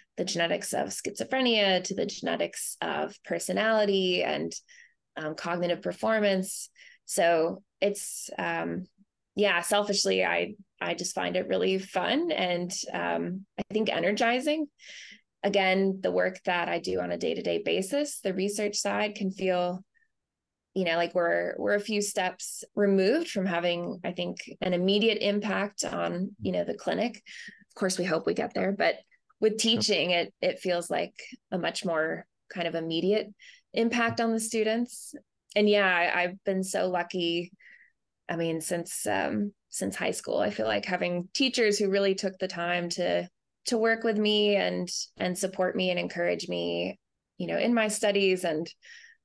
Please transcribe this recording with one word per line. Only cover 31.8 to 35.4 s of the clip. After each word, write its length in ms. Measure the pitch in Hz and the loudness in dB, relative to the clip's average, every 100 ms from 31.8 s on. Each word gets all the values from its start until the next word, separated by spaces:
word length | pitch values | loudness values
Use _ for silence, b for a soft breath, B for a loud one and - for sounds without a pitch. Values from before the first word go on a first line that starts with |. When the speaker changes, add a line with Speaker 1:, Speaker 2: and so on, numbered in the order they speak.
| 185 | -2
Speaker 1:
more 400 | 160 160 165 - _ - | 0 0 -4 -10 _ -12
kind 140 | 190 170 | -6 -4
of 80 | 165 | -2
immediate 580 | 165 165 180 214 214 - B B _ | -2 0 2 2 0 -12 B B _
impact 460 | - 233 240 233 233 | 0 2 2 0 0
on 140 | 233 | 0
the 60 | 226 | 0
students. 760 | 220 226 214 226 240 - - - _ _ | 0 0 2 0 -2 -8 -14 -16 _ _